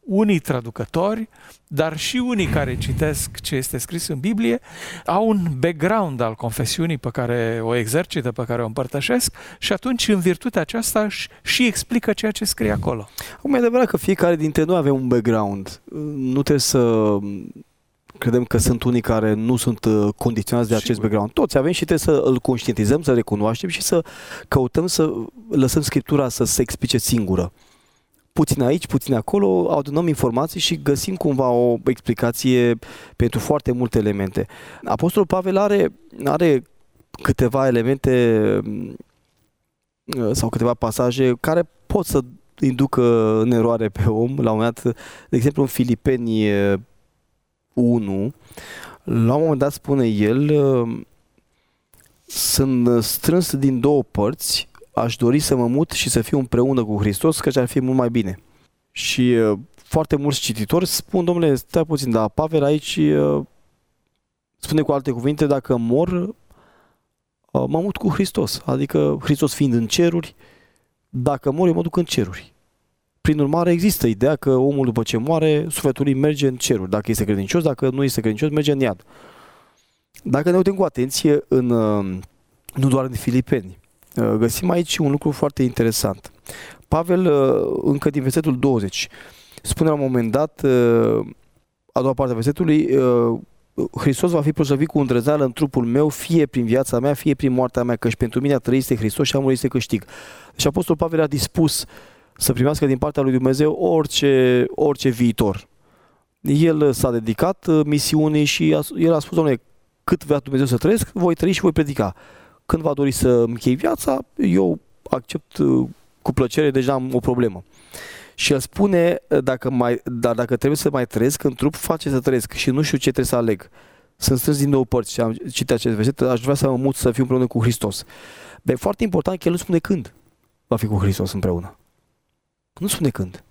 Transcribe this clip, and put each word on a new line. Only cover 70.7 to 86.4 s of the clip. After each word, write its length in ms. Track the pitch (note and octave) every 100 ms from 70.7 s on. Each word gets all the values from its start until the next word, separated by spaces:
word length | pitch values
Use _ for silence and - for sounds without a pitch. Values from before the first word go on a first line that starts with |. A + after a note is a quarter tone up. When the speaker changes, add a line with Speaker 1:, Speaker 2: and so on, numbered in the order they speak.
| _ _ _ _
Speaker 2:
dacă 420 | B2+ B2+ C#3 -
mor, 160 | C#3+ F3+
eu 60 |
mă 80 | E3+
duc 160 | E3+ F3+
în 80 | E3+
ceruri. 480 | - F#2+ F#2+ - _ _ _ _ _ _ _
Prin 180 | - D3+
urmare, 320 | C#3 D#3+ F3
există 360 | E3+ G3+ - A#2+
ideea 280 | G2+ B2+ D#3
că 140 | -
omul, 360 | C3 C3+ C#3+ B2+
după 180 | A#2
ce 140 | A2+ -
moare, 480 | C3 E3 D#3 D3+ D#3+
sufletul 340 | - C#3+ B2+
lui 100 | C#3+
merge 340 | C3 D3 D3 C#3
în 80 | B2+
ceruri. 340 | - A2+ F#2
Dacă 220 | G#2 G#2
este 120 | G#2
credincios, 400 | G#2 G2+ F#2+ F3
dacă 260 | D#3 C3 C3
nu 140 | B2+
este 160 | C#3 B2
credincios, 300 | A2 G#2+ D#3
merge 220 | D3+ D3
în 80 | C#3
iad. 240 | B2+ F2+ - - - - - _ _ _ _ _ _ -
Dacă 280 | - C3 D#3+
ne 60 | F3+
uităm 180 | F#3 F#3+
cu 80 |
atenție 600 | F3+ - B2+ - D#3 D3 -
în, 220 | C3 B2
eh, 500 | A#2 G#2+ G#2 G2 F#2 F#2 _ _ _ -
nu 140 | - C3+
doar 180 | C3 C3
în 60 |
Filipeni, 680 | A#2+ - B2 - C3 F#2 F#2 _ _ _ -
eh, 180 | A2 G#2+
găsim 320 | A#2 - F3+
aici 280 | F3 E3+ -
un 140 | D3+
lucru 200 | C#3+ D#3
foarte 320 | C#3+ D3 -
interesant. 680 | B2+ - A#2 A2 G2+ F#2+ - -